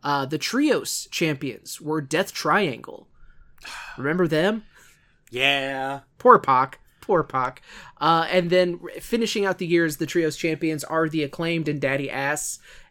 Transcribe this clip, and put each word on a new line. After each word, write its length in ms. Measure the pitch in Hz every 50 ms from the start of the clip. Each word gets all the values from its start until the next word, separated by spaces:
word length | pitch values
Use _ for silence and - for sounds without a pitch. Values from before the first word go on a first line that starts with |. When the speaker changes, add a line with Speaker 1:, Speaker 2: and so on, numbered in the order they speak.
Speaker 1:
Uh, 220 | - 143 147 - 135
the 140 | 135 156 -
Trios 680 | - - 220 262 294 294 214 143 101 - - - - -
Champions 720 | - - 175 156 147 131 147 131 107 - - - - -
were 180 | 170 147 156 156
Death 320 | 139 131 156 170 196 -
Triangle. 760 | - - - 151 160 208 202 147 117 - - - - - - _ _ _ - - - - - -
<sighs> 460 | - - - - - - - - - -
Remember 280 | 131 143 165 185 180
them? 380 | 151 160 151 175 202 220 220 - - _ - - - _ _ _ _ _ _ _ _
Speaker 2:
Yeah. 720 | 117 123 135 139 139 139 135 135 135 135 135 135 139 139 - _ _
Speaker 1:
Poor 220 | - - 254 233 -
Pac. 400 | - 139 131 127 131 131 - - _ _ _ _
Poor 200 | - - 196 165
Pac. 380 | 147 - - 131 127 131 - - - - - - - - - -
Uh, 260 | 147 160 165 165 165 -
and 180 | 180 185 175 170
then 320 | 180 185 185 180 175 -
r-, 180 | 175 - - -
finishing 420 | - - 233 226 226 208 - 220 202
out 140 | 190 180 -
the 80 | 185
year 180 | 160 170 170 165
as 140 | 156 143 -
the 80 | 165
Trios 320 | - - 175 160 156 147 -
Champions 440 | - 160 160 156 170 156 156 147
are 280 | - - 160 160 165 156
the 120 | 156 156
Acclaimed 460 | 147 139 - - 165 165 170 165 156 151
and 100 | 147 143
Daddy 320 | 135 131 135 139 139 -
Ass, 480 | - 147 - 139 151 - - - - - - - - - - _